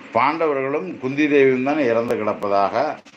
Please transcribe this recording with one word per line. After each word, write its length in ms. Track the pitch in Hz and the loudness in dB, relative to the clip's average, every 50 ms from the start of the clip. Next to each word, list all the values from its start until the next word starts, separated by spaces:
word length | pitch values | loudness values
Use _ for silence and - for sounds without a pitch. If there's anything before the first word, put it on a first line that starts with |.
| - - - | -16 -4 0
பாண்டவர்களும் 840 | 110 123 139 160 165 165 156 143 135 135 135 143 156 185 180 156 135 | 0 0 2 0 0 -2 -2 0 -2 -2 -4 -4 -4 -6 -8 -10 -8
குந்தி 300 | 127 131 139 143 151 147 | -6 -4 -2 0 0 4
தேவியும் 360 | 147 143 135 135 131 127 127 | 4 4 6 4 4 2 0
தான் 140 | 135 147 156 | -2 -2 0
இறந்து 360 | 143 117 113 113 117 123 123 | 0 2 2 0 0 0 -2
கிடப்பதாக 800 | 104 107 104 101 - 104 101 101 101 101 95 95 117 143 156 - - - - - | -2 -2 -2 -2 -2 -2 0 2 2 2 0 0 -2 -4 -4 -6 -10 -16 -20 -20